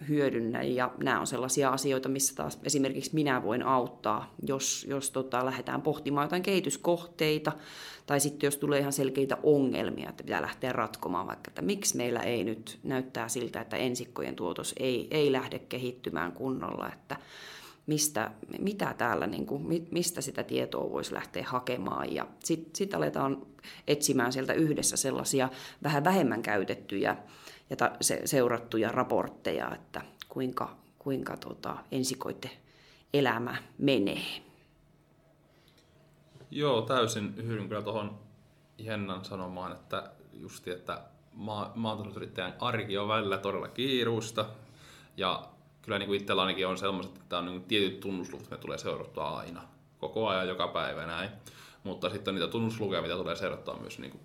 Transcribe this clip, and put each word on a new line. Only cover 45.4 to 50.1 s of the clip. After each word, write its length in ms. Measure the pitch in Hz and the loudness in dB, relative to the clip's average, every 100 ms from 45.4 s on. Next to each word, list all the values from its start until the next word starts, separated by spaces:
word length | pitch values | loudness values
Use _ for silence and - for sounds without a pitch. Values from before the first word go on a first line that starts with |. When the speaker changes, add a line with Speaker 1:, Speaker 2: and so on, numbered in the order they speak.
| - - - - | -4 -18 -20 -20
Speaker 2:
kyllä 160 | - 101 | -2 -2
niinku 160 | 101 | 2
itsellä 280 | 101 101 98 | 0 2 4
ainakin 240 | 92 90 92 | 4 2 0
on 120 | 92 | 0
sellaiset, 380 | 98 95 92 - | 0 -2 -6 -12
että 220 | - 90 | -6 -4
on 80 | 87 | -4
niinku 180 | 92 90 | -6 0
tietyt 320 | 107 98 90 | 2 2 0
tunnusluvut, 500 | 98 95 82 69 - | -6 -4 -6 -10 -10
me 60 | - | -10
tulee 220 | - 73 | -6 -6
seurattua 600 | - 76 - - 76 71 | -4 -6 -6 -6 -4 -6
aina, 240 | 52 85 - - _ _ | -8 -12 -16 -20 _ _
koko 300 | - | -6